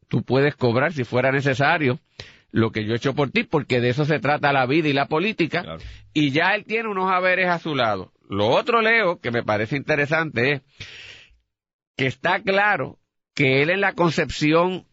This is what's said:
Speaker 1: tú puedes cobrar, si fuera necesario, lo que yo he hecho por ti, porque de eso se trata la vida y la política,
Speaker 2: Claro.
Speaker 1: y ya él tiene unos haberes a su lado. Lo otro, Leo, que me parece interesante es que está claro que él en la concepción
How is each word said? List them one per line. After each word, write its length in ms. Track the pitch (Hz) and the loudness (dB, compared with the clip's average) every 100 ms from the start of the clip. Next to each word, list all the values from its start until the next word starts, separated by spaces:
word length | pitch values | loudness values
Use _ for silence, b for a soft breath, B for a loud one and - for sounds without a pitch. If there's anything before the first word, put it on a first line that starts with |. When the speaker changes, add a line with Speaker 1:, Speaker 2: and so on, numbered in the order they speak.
| - | -6
Speaker 1:
tú 160 | 127 | -6
puedes 320 | - 135 147 - | 0 2 2 2
cobrar, 360 | 123 117 151 | 0 2 0
si 120 | 151 | -2
fuera 260 | 117 123 131 | -4 0 2
necesario, 680 | 139 139 123 143 170 139 123 _ B B B B | 2 0 2 2 2 0 -2 _ B B B B
lo 220 | - 110 | -2 0
que 120 | 110 | -2
yo 80 | 107 | -4
he 40 | 117 | -2
hecho 180 | 139 | -2
por 160 | 139 135 | -2 -2
ti, 140 | 214 | -2
porque 360 | - 156 120 127 | -2 -2 0 0
de 100 | 120 | 0
eso 140 | 123 | 0
se 140 | 151 147 | 0 0
trata 320 | 131 147 143 | 0 0 2
la 140 | 139 127 | 2 2
vida 220 | 156 151 | 0 0
y 40 | |
la 140 | 139 139 | 0 0
política, 560 | 156 202 214 165 165 | -2 -2 -2 -4 -4
Speaker 2:
Claro. 180 | - 80 B B - | -8 -12 B B -8
Speaker 1:
y 160 | 151 147 | -2 0
ya 220 | 139 175 | 2 0
él 100 | 208 | -2
tiene 240 | - 220 226 | -4 -6 -4
unos 220 | 190 185 | -2 0
haberes 360 | 180 185 180 180 | 2 2 2 0
a 100 | 170 | 0
su 160 | 165 | -2
lado. 380 | 139 113 98 90 _ - | 0 0 -2 -6 _ -8
Lo 200 | 98 107 | 0 2
otro, 320 | 160 233 233 | 2 2 2
Leo, 380 | 220 226 190 175 | 2 2 0 -2
que 100 | 127 | -2
me 120 | 117 | -2
parece 320 | 110 107 113 143 | 0 -2 0 -4
interesante 760 | - 151 143 160 160 117 127 | -2 -2 0 0 -2 0 0
es 100 | 143 _ B B B B B B _ _ _ _ _ _ - | 0 _ B B B B B B _ _ _ _ _ _ -4
que 100 | 135 | -4
está 340 | - 165 190 | -2 -2 -2
claro 560 | - 196 208 185 135 - _ _ _ | 0 0 2 0 -4 -10 _ _ _
que 280 | - 135 131 | 0 2 4
él 80 | 151 | 2
en 100 | 190 | 0
la 120 | 196 | 0
concepción 920 | - 170 151 139 - 151 160 180 185 - | 2 0 2 -4 0 2 4 2 -2 -12